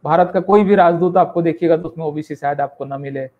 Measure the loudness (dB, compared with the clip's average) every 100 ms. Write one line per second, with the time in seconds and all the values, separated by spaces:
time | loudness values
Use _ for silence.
0 | 0 2 2 0 2 4 4 4 4 4
1 | 0 2 0 0 -2 0 0 0 -2 -8
2 | -8 -8 -10 -8 -6 -4 -6 -6 -12 -10
3 | -10 -10 -12 _